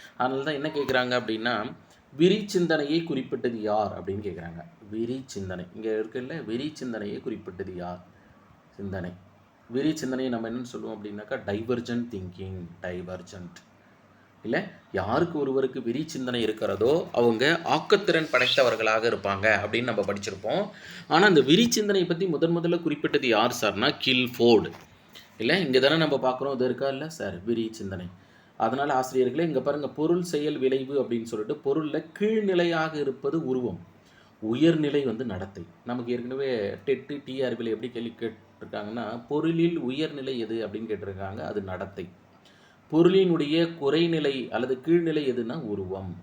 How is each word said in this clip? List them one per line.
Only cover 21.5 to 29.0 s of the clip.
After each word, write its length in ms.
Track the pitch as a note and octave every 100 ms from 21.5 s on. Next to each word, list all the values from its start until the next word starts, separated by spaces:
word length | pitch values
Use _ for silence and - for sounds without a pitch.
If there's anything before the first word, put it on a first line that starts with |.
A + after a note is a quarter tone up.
| F3 A#3 A3+ G#3 G3 E3+
பத்தி 180 | E3+ F#3+
முதன் 320 | C#3+ E3 E3+
முதல்ல 240 | E3+ F3
குறிப்பிட்டது 460 | E3 D3 D3+ C#3+ C3+
யார் 260 | A2 A#2+ -
சார்னா, 340 | G#2+ F#2+ C3 D3+
கில்ஃபோர்டு. 680 | - B2+ B2 - A#2 A2 E2 - - - - - - -
இல்ல, 200 | A2+ F3+
இங்க 220 | D#3+ B2+
தானே 160 | C3+ D#3+
நம்ம 220 | D#3 C3+
பார்க்கிறோம், 360 | B2+ B2 C#3
இது 100 | C3+
இருக்கா 240 | B2+ B2+ C#3
இல்ல 200 | C3+ D#3+
சார், 380 | D#3+ G2+ F2 G2+
விரிச்சிந்தனை. 640 | A2+ A2 - G2+ F#2 F2+ - - - _ -
அதனால 380 | C#3+ C3 C#3+
ஆசிரியர்களே, 520 | C3